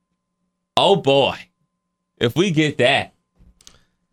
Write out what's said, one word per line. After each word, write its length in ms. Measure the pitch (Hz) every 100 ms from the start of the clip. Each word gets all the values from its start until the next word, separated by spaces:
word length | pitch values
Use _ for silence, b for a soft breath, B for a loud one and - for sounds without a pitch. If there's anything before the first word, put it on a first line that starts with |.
| _ _ _ _ _ _ _ -
Oh 180 | 160
boy, 420 | 196 135 139 110 - - _ _ _ _ _ _ _
if 180 | 120 151
we 160 | 196
get 260 | 156 151 139
that, 360 | 123 127 95 _ _ _ - _ - b b _ _